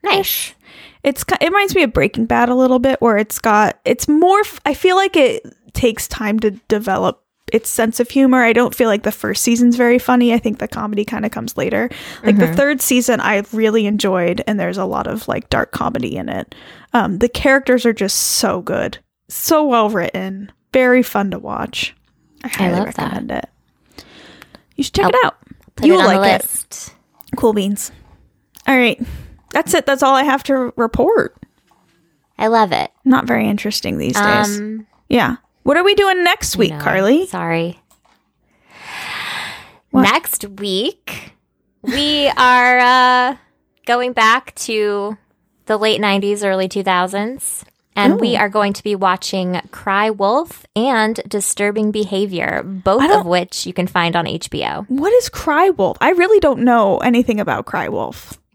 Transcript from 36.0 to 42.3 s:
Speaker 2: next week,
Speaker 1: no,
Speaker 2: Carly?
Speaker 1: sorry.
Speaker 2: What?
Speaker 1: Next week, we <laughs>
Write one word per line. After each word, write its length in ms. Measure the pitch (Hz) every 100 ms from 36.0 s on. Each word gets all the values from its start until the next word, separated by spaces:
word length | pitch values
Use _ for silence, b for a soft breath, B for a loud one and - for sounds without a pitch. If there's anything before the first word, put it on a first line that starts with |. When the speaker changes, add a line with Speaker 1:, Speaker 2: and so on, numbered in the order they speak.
| 392 370
Speaker 2:
next 320 | 349 392 - -
week, 140 | 220
Speaker 1:
no, 60 | 151
Speaker 2:
Carly? 460 | 147 190 196 285 370
Speaker 1:
sorry. 540 | 180 165 165 170 - _ _ _ _ _ _ _ B B B B B B B B B B B B B _
Speaker 2:
What? 120 | 269
Speaker 1:
Next 420 | 202 269 - - 202
week, 840 | 196 202 190 262 - - - - _ _ _ _ _
we 460 | - 262 294 294
<laughs> 80 | 285